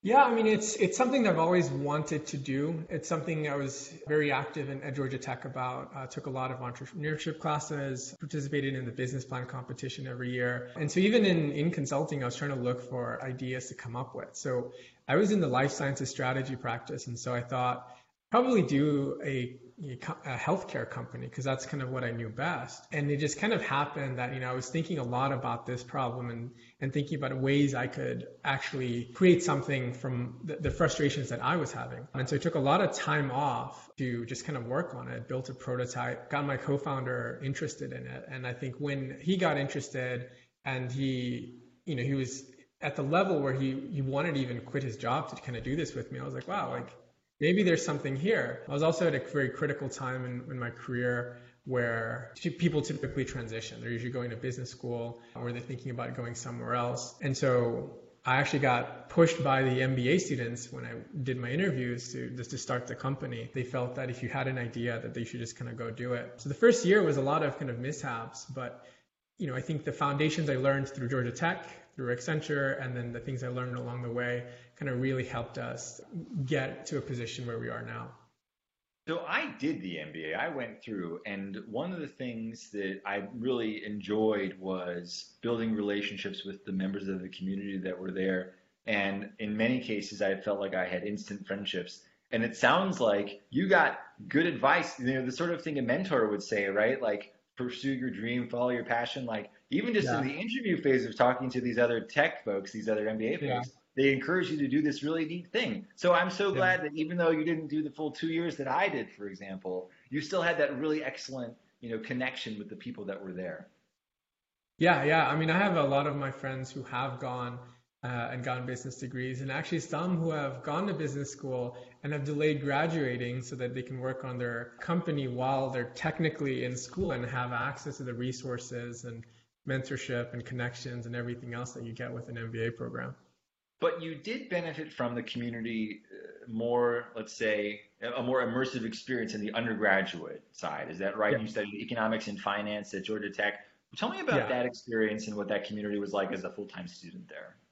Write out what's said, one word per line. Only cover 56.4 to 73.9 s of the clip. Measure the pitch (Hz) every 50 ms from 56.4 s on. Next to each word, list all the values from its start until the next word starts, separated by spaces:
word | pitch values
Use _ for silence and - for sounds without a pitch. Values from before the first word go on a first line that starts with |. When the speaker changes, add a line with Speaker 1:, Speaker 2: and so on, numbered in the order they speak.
| - 127 120 120 120 117 120
Speaker 1:
else. | 123 120 120 120 123 - - - -
And | - 139 131
so | - - 135 123 123 120 117 117 - - - - - - - - _ _
I | - 127
actually | 131 143 - - 143
got | 135 135 123 120 117 - - - - -
pushed | - - 170 160 - - 135
by | 139 135 131 131
the | 131 127 127 131
M | 131 135
B | 127 120 123
A | 151 190
students | 185 - 151 123 120 117 117 120 - - -
when | 131 123
I | 117 117 117 110 - - 165 127
did | 127 127
my | 127 120 120
interviews | 127 160 190 196 131 127 123 120 120 120 120 - -
to, | 127 123 120
just | 120 127 120 -
to | - 127
start | - - 131 123 123 -
the | 123
company. | - - 135 139 - - 127 120 117 113 117 -
They | 131 123
felt | 123 - 131 123 123 123
that | - 135 127
if | 123 - -
you | 117
had | - 139 131 131
an | 131 127
idea | 120 117 110 117 117 120 117 110
that | - 113 123
they | 123 117
should | - - 120
just | 120 113 -
kind | - 123 120
of | 117
go | 113 120 113
do | 110 123 123 123 123
it. | 120 113 - - -
So | - 143
the | 139
first | - - 233 233 - -
year | 175 196 214 190
was | 160 143 139
a | 135
lot | 139 147 160 160
of | 139 131 -
kind | 156 131
of | 120 117
mishaps, | 123 135 156 - - 143 120 113 113 - - - -
but, | - 131 131 127 120 - - - - - _ _ _ _ _ _ _ _
you | _ 208
know, | 147 127
I | 131
think | 131 - 160 147 -
the | - 131
foundations | - 151 143 143 143 156 156 151 - 160 147
I | 139
learned | 127 131 139 139 139 131 131
through | - - 127 120
Georgia | 135 131 123 120
Tech, | 120 - - 165 185 185 - - - - - _ _
through | - 131 120 123
Accenture, | 120 - - 160 156 151 - 151 143 139 135 135 135 135
and | 127 123
then | 123 120 120 120
the | 120
things | - - 135 123 127
I | 123
learned | 123 127 127 127 127
along | 127 123 120